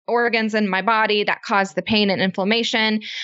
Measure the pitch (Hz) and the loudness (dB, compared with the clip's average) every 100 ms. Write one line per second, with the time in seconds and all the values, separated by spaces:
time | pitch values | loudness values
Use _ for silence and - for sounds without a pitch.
0 | - 233 233 226 220 214 208 190 196 220 | -4 0 0 0 0 0 0 0 2 2
1 | 214 208 196 - - 202 196 - 180 214 | 2 0 -2 -4 0 0 0 -4 0 2
2 | 202 185 190 190 190 233 226 226 220 214 | 2 2 0 0 0 0 0 0 0 -2
3 | 220 - | -4 -12